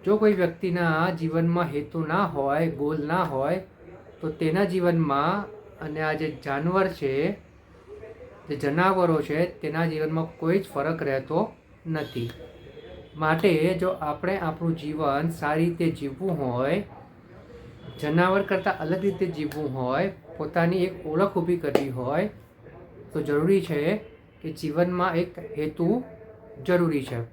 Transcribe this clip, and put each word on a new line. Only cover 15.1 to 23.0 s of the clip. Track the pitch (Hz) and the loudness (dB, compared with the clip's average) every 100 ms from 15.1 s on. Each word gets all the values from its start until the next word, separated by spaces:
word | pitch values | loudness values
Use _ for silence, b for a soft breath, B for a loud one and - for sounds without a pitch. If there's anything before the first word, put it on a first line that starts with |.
| 139 165 | 2 0
સારી | 165 147 156 | -2 0 2
રીતે | 170 170 165 | 2 2 0
જીવવું | - 139 131 190 156 | 0 -6 -4 -2 0
હોય, | 127 120 135 185 202 - - - - - - - - - - - | 0 0 0 0 -2 -14 -20 -20 -20 -20 -20 -20 -20 -18 -18 -6
જનાવર | 151 165 180 196 | 0 4 4 4
કરતાં | 196 185 202 - | 2 0 0 -2
અલગ | 156 180 | -2 0
રીતે | 196 185 | 0 0
જીવવું | 185 156 143 147 147 | -4 -2 -6 -4 -4
હોય, | 131 123 139 196 - - - | -2 -2 0 -2 -4 -16 -8
પોતાની | 156 175 170 185 | -2 2 2 2
એક | 180 - 151 | 0 -4 -4
ઓળખ | 156 196 190 | 2 2 2
ઊભી | 165 175 | 0 0
કરવી | 151 135 139 | 2 0 0
હોય, | 123 127 156 208 - - - - - - - | -4 -2 0 -2 -6 -20 -20 -20 -20 -20 -20